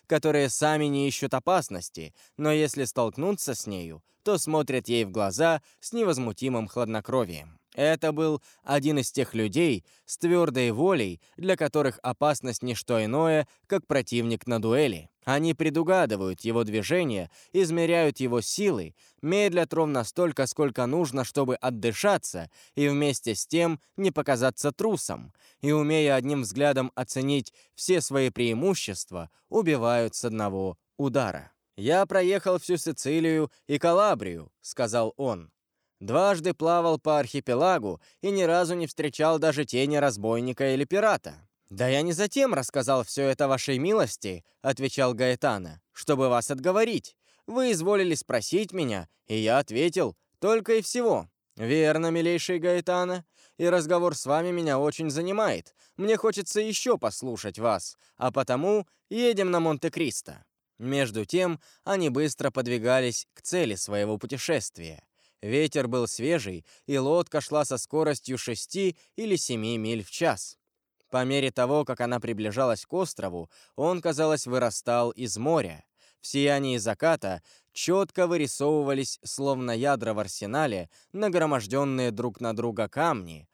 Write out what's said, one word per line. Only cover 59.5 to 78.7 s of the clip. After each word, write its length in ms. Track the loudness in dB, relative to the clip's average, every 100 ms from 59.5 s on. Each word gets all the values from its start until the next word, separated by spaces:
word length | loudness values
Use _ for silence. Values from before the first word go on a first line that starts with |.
на 100 | 2
Монте-Кристо». 840 | 2 0 -2 -2 -4 -4 -10 -18 _ _ _ _
Между 460 | -4 0 0 -2
тем 340 | -2 0 0 -2 -8 _
они 260 | -4 0 2
быстро 400 | 2 0 0 -4
подвигались 760 | -2 -2 0 4 4 2 -2 -8
к 80 | -14
цели 360 | -4 0 0 -2
своего 420 | -4 -2 0 -2
путешествия. 840 | -4 -6 -2 -2 -2 -10 -14 -16 _ _ _ _
Ветер 480 | -2 0 2 0 0
был 180 | 0 -2
свежий, 600 | -2 -2 0 -2 -8 -14 _
и 140 | -4 -2
лодка 420 | 2 2 0 -4
шла 240 | -2 0
со 140 | 0 -2
скоростью 580 | -4 0 0 -2 -4 -6
шести 640 | -6 -6 -6 -2 -2 -2 _ -8
или 200 | -2 -2
семи 420 | 0 -4 -2 -2
миль 260 | -2 -4
в 60 | -6
час. 480 | -2 0 0 -6 -16 _ _ _ _ _
По 120 | -2 0
мере 240 | 0 0
того, 340 | 0 2 2
как 160 | 0 -2
она 200 | -2 -2
приближалась 680 | -4 -4 -4 0 0 0 -4
к 60 |
острову, 560 | -4 -4 -4 -8 -8 -12 _ _ -4
он, 240 | -2 0
казалось, 460 | -2 0 2 0 0
вырастал 640 | 0 0 -2 0 0 0
из 260 | -2 -8 -4
моря. 480 | 0 0 0 -8 _ _ _ _
В 40 | -6
сиянии 520 | 0 2 2 0 -2
заката 640 | -2 0 2 2 -2 -6 -10 _ _
четко 520 | -6 0 2 0 0 0
вырисовывались, 920 | 0 -2 -2 0